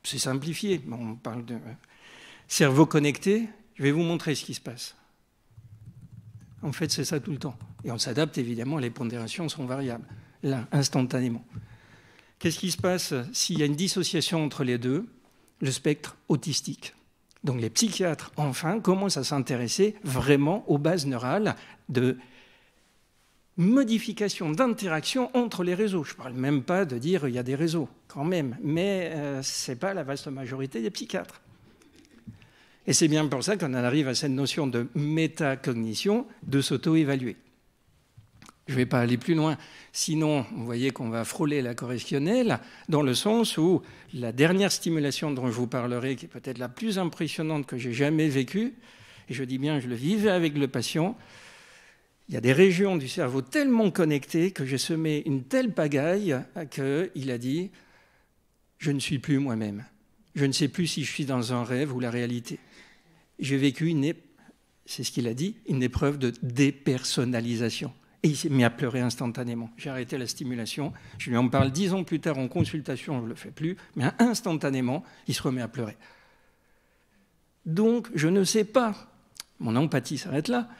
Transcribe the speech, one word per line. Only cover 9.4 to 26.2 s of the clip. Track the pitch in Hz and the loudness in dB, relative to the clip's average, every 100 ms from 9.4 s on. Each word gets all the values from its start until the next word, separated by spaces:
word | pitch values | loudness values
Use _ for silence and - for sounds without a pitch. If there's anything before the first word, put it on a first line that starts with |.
| 165 | -6
sont | - 127 | -6 -6
variables, | 131 135 117 - - - _ | -4 -4 -6 -10 -18 -20 _
là, | 139 131 113 | -4 -2 0
instantanément. | 151 139 143 127 135 123 117 - - - - - - - - - _ | 0 2 2 0 0 -2 -4 -8 -16 -16 -20 -20 -20 -20 -20 -20 _
Qu'est-ce | 175 156 | -2 -2
qui | 185 | -4
se | 160 | 0
passe | 190 180 - 139 123 | 0 0 -2 -4 -4
s'il | 247 - 165 | -4 -2 2
y | |
a | 147 | 2
une | 147 | 2
dissociation | 185 - 175 170 139 165 151 | 0 0 0 0 0 0 0
entre | - | -2
les | 131 123 | -2 0
deux ? | 123 139 226 - _ _ _ _ | 0 -2 -2 -14 _ _ _ _
Le | 135 | -2
spectre | 127 - 151 - - _ | 0 0 0 -4 -18 _
autistique. | 143 - 135 - - - - _ _ _ _ | -2 0 -4 -4 -12 -14 -20 _ _ _ _
Donc | - 127 | -2 -2
les | 113 | -2
psychiatres, | 113 226 170 180 147 - - | 2 0 2 0 -2 -6 -2
enfin, | 151 123 156 214 | -2 0 -2 0
commencent | 185 185 196 151 | 4 4 2 0
à | 127 | 0
s'intéresser | 143 123 127 120 - 202 208 - | -2 0 -2 -2 2 2 2 -4
vraiment | 127 127 143 143 196 - | -2 6 6 6 2 2
aux | 147 | 2
bases | 147 180 143 | 4 2 0
neurales | 123 123 175 208 113 - - - | -2 0 0 0 -2 -10 -20 -2
de | 120 127 127 - - - _ _ _ _ _ _ _ _ _ _ - | 4 4 4 -8 -20 -20 _ _ _ _ _ _ _ _ _ _ 2
modification | 175 254 254 220 - 202 208 - 170 | 6 6 6 2 0 -2 -2 -2 -4
d'interaction | 156 254 220 196 160 - 262 247 254 | 2 2 2 0 -2 0 -2 0 0
entre | 240 - 180 | 0 -2 -2
les | |
réseaux. | 180 214 185 143 | 0 0 0 -4
Je | |
ne | |
parle | - | -8